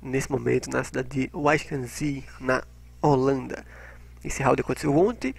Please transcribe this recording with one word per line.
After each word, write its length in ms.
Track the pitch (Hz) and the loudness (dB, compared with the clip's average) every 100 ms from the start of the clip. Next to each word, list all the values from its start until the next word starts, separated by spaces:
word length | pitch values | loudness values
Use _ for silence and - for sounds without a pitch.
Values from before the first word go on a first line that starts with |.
nesse 300 | 131 135 - | -4 -4 -2
momento 400 | 131 120 127 131 | -2 0 0 0
na 140 | 131 | -4
cidade 240 | 135 131 127 | -4 -6 -4
de 220 | 139 131 | -4 -4
Wagense, 920 | 175 147 151 - 143 120 - 147 139 - - | 0 2 2 0 -8 -8 -6 -6 -6 -10 -8
na 240 | 131 131 - - - - | 0 0 -2 -18 -20 0
Holanda. 640 | 151 135 135 135 123 - - - - - - - | 4 6 4 2 -2 -10 -12 -18 -18 -20 -20 -14
Esse 160 | - - | -10 0
round 200 | 131 135 | 2 2
aconteceu 360 | 123 131 151 143 | 0 -2 2 4
ontem, 380 | 208 233 262 | 4 2 -6